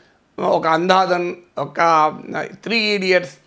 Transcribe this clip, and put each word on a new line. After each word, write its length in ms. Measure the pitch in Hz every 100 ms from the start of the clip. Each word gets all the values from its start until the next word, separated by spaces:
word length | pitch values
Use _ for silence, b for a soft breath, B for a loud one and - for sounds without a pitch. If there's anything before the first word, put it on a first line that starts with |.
| b b _ -
ఒక 280 | 185 170 165
అంధాధన్, 680 | 160 180 190 185 175 175 - _ -
ఒక 200 | 147 147 170 160 156 - - - - -
త్రీ 140 | 185 226
ఇడియట్స్, 600 | 214 208 185 180 147 -